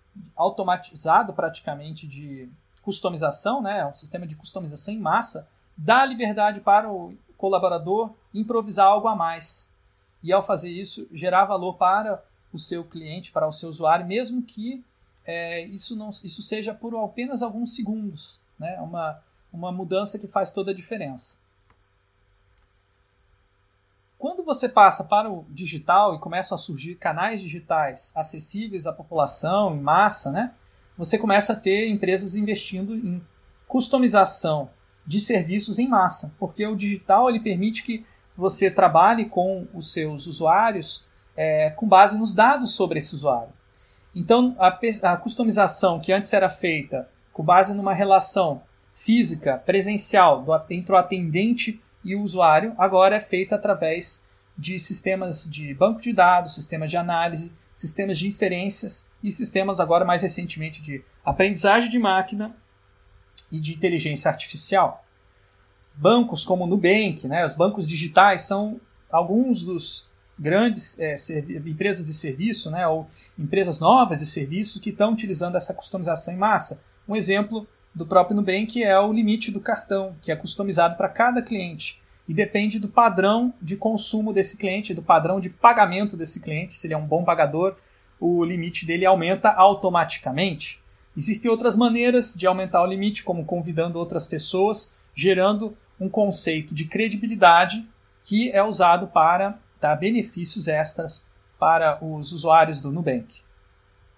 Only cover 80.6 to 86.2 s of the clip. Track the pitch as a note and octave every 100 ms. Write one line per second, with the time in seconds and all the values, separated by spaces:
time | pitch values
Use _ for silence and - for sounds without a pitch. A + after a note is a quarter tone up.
80.6 | G3+ E3+ E3+ E3+ F#3+ - A#3+ B3 A#3+ G#3
81.6 | F3 D#3 - - _ _ - D#3+ G3 G#3
82.6 | G#3+ G#3+ G3+ - A#3 F3+ F#3+ A3+ B3 -
83.6 | E3 G3 A3 G#3+ - G#3+ G#3+ G3 F#3 -
84.6 | F#3+ G3 G#3 D#3+ - E3 E3 F#3+ F3+ -
85.6 | A#3+ A#3+ G3 F#3 G3+ E3+